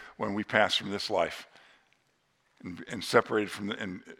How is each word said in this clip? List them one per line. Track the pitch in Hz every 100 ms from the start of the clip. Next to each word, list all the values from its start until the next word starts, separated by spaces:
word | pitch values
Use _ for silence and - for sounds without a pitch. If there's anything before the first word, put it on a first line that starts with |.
| - -
when | 104
we | 101
pass | 104 110 101 -
from | 104
this | 101 -
life | 101 82 - - - - - _ _ _ _ _ _ _ _
and, | - 87 -
and | 110
separated | - 123 - 113 101
from | - 101
the, | 104
and | 104 92 - -